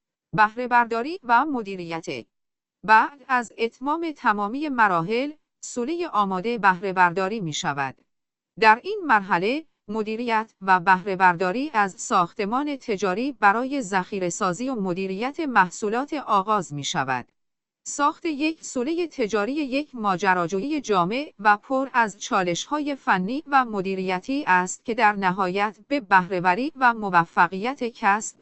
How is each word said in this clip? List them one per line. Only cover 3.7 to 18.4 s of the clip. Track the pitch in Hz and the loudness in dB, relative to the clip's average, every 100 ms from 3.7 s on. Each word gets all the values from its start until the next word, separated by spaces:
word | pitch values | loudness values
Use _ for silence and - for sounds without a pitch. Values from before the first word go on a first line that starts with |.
| - 269 320 330 | -2 -4 -2 -4
تمامی | 285 240 208 202 269 302 | -2 0 0 -2 -4 -2
مراحل، | 247 214 175 165 233 285 302 _ _ | 2 4 2 0 -2 -4 -8 _ _
سوله | - - 240 339 330 | -10 -6 -4 -4 -2
آماده | 208 196 185 214 240 | -2 0 -2 -4 2
بهره | 190 175 190 | 2 2 0
برداری | 185 180 170 190 226 | 2 2 2 -2 -2
می‌شود. | 165 143 170 143 135 - _ _ _ _ _ - | -6 -4 -4 -4 -6 -8 _ _ _ _ _ 4
در | 220 226 | 6 6
این | 359 427 320 | 2 -4 2
مرحله، | 214 196 180 196 285 320 _ - | 0 2 0 0 -2 -6 _ -8
مدیریت | 220 214 220 240 220 220 _ | -6 -4 -6 -2 -2 -4 _
و | 190 185 | 2 4
بهره | 180 185 202 185 | 4 2 2 2
برداری | 185 170 185 220 302 | 4 4 0 -2 -2
از | 226 196 - | 0 -2 -4
ساختمان | - 208 170 - 202 247 294 269 | 0 2 2 -2 -4 -2 -4 -6
تجاری | - 190 196 185 269 | -6 -2 -2 -2 -4
برای | 254 208 214 262 277 | 2 4 4 0 -4
ذخیره | 185 196 180 196 180 | -2 -2 -2 -4 -4
سازی | - 196 175 254 | -2 -2 -2 -4
و | 247 | -4
مدیریت | 190 175 190 190 247 285 | -4 -4 -4 -6 -6 -6
محصولات | 311 220 180 - 208 226 285 | 0 2 2 0 -4 -4 -4
آغاز | 302 - 208 196 208 175 | -6 -2 0 0 -2 -4
می‌شود. | 143 139 160 135 127 - _ _ _ _ _ - | -8 -6 -4 -2 -4 -8 _ _ _ _ _ -12
ساخت | - 285 330 339 | -2 -2 -2 -6
یک | 277 | -2